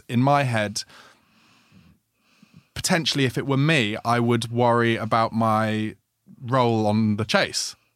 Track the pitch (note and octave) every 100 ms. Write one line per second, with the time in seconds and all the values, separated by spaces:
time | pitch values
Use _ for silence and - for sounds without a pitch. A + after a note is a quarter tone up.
0 | - A#2+ C3+ C#3+ C3 A2+ G#2 G#2+ - -
1 | - _ _ _ _ _ _ - - _
2 | _ _ _ _ _ - _ - - F3+
3 | C#3+ C#3+ C3 C#3 B2 C3+ D3 D#3+ G#2 G#2+
4 | A#2 A#2+ A#2+ A#2+ A#2 A#2 A#2+ A#2 A#2 A2+
5 | A2 A#2 A#2 A2+ A2+ G#2+ A2 G#2+ G#2+ -
6 | _ _ - - B2 C3 A#2+ A2+ G#2+ G#2+
7 | G#2+ G#2 G#2+ G3 B2+ - - - _